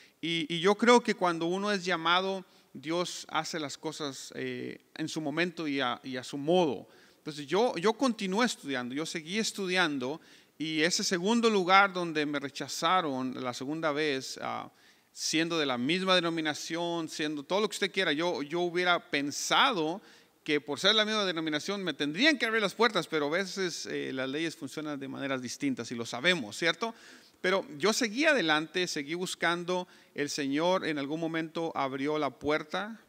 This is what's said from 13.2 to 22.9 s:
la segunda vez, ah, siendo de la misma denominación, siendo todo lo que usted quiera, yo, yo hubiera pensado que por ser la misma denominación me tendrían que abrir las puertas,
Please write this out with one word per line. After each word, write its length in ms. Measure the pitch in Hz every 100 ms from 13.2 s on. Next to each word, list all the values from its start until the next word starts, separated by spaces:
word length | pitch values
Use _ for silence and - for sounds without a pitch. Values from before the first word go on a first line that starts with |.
| 131 123
la 120 | 127
segunda 400 | 120 131 160 160
vez, 440 | 143 156 135 127 -
ah, 280 | 120 113 - - - _ _
siendo 440 | - - 160 165 165
de 80 | 143
la 120 | 123
misma 380 | 127 185 190 185
denominación, 920 | 170 165 156 139 - 165 170 170 160
siendo 360 | - 151 151
todo 180 | 135 185
lo 80 | 214
que 60 | -
usted 160 | 196
quiera, 180 | 190 180
yo, 300 | 147 175 131
yo 180 | 147 170
hubiera 400 | 175 170 180 175 -
pensado 920 | 147 143 - - 165 262 202 156 190 - - _ _
que 160 | - 147
por 180 | 143 135
ser 180 | 190 220
la 100 | 214
misma 180 | 220
denominación 580 | 190 165 160 151 165 202
me 120 | 180
tendrían 440 | 139 147 160 294 285
que 80 | 233
abrir 160 | 226
las 140 | 202 -
puertas, 320 | 233